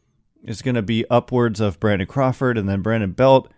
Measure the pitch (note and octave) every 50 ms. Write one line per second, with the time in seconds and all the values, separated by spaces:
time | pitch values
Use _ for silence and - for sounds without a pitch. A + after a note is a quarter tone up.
0 | _ _ _ _ _ _ _ _ _ - A2 F#2 - C3 B2 A#2 G#2+ F#2 A2+ A2+
1 | A#2 - A#2+ A#2+ A#2 - B2 B2 A#2+ A#2 A2 G#2 A2 G#2 F#2 - - G#2+ G#2 F#2
2 | F#2+ - - C#3 C3+ C3 B2 - C#3 B2+ A#2+ A2+ G2 G2+ G2 G2 F#2 G#2+ A2+ A2+
3 | G#2+ F#2+ E2+ - B2+ C3+ C3+ C3 - - _